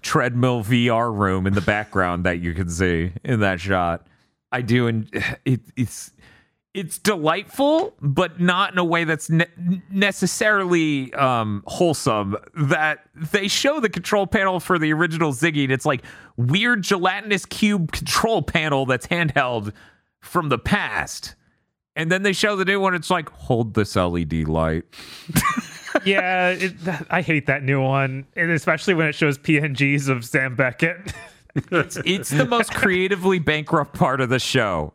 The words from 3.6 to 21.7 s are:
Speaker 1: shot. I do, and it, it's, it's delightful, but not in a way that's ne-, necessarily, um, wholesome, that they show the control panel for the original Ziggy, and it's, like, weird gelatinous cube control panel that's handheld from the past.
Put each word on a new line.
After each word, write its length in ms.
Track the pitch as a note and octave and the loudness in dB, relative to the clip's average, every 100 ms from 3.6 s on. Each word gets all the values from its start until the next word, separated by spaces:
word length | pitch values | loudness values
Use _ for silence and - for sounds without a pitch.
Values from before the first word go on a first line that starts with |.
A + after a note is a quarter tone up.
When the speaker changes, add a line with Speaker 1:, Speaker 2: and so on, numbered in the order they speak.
Speaker 1:
shot. 440 | F#2 F#2+ F2 E2+ _ _ _ _ _ | 0 0 2 -2 _ _ _ _ _
I 120 | B2+ | -6
do, 240 | A2+ A#2+ A#2 | 0 2 2
and 200 | A2+ G#2+ - - - - | -2 -4 -6 -6 -4 -2
it, 160 | B2+ - - | -2 -4 -6
it's, 340 | A#2+ - - _ - _ _ _ _ | -6 -6 -18 _ -20 _ _ _ _
it's 240 | G3 E3 - | -10 -10 -4
delightful, 960 | - G3 D3+ F3 G3+ - C#4 D#4+ G#4 _ | -2 2 0 0 -4 0 2 2 0 _
but 360 | C#3+ C3+ F3+ E3+ | -2 0 0 2
not 360 | F3 F3+ G3 | 2 2 0
in 60 | F3+ | 0
a 40 | |
way 220 | E3+ E3+ D#3+ | 0 0 0
that's 240 | D#3 - | -2 0
ne-, 160 | E3 E3+ - F3 F#3 - | 2 2 -2 -4 -4 -4
necessarily, 1200 | F#3+ G3+ F#3+ F#3 - G#3+ G#3 F#3+ F3 D#3 C#3+ B2+ | 0 0 2 -2 2 2 2 2 2 2 0 -4
um, 500 | - C3 A#2+ A2 G2+ - | 0 2 2 0 -4 -6
wholesome, 680 | - F3 D3 - A2 G2 G2+ - E3 | 0 0 2 0 0 0 -4 -8 -2
that 440 | C#3 E3 D#3 D3+ _ - | 0 2 0 -2 _ -12
they 320 | D#3+ G#3 G3 | -4 -2 0
show 320 | - C#4 D#4 | 0 0 0
the 100 | A3 | -2
control 380 | F3+ - G#3 G3 | -4 -2 0 2
panel 320 | A3 F#3+ F#3 | 0 0 -2
for 180 | - F3+ | 0 0
the 140 | D#3 | 2
original 380 | D#3 E3+ D#3+ D#3+ | 2 0 0 -2
Ziggy, 320 | B2+ E3 D3 | 2 0 0
and 80 | C3+ | 0
it's, 140 | C3 D3+ | 0 0
like, 180 | C3 - - - - | -2 -6 -20 -16 -4
weird 460 | B2 F3+ A#3+ A#3+ | 0 2 2 0
gelatinous 640 | F3 G3 F#3 G3 G#3 G3 - | 2 2 0 -2 -2 -4 -4
cube 460 | - G#3 G3+ D#3+ | 0 2 2 0
control 480 | - C#3+ - A3+ G#3+ | -4 -4 0 2 0
panel 440 | D3 E3+ D#3 C#3 C3 | 0 -2 0 0 0
that's 220 | B2+ - | -2 -2
handheld 640 | F3 E3 D3 B2+ A#2+ G#2 - - _ _ _ | -2 0 0 0 -2 -6 -10 -20 _ _ _
from 300 | - F3 D#3 | -4 -2 0
the 100 | A#2+ | -2
past. 760 | - G3+ D#3 G2+ - - - - _ _ _ | 0 -2 -2 -4 -6 -8 -14 -18 _ _ _